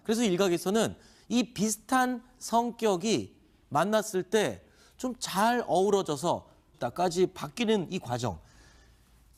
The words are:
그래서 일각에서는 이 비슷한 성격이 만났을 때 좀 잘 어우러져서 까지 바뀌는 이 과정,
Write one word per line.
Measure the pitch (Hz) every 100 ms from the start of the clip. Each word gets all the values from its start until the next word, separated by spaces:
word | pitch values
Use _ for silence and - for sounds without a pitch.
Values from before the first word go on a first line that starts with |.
그래서 | - 226
일각에서는 | 240 175 196 170 185 220 156 87 - - -
이 | 233 220
비슷한 | - 214 208 - 262 254 247 - -
성격이 | - 226 240 233 220 180 214 165 92 _ _ _ -
만났을 | 143 190 220 202 185
때 | 175 220 165 92 _ _ - -
좀 | 254 233
잘 | - 175 220 240 -
어우러져서 | 165 202 202 175 143 165 113 - _ _ - 123
까지 | - 180 170 180
바뀌는 | - 143 - 220 214 156
이 | 185
과정, | - 123 120 82 - - - - _ _ _ _ _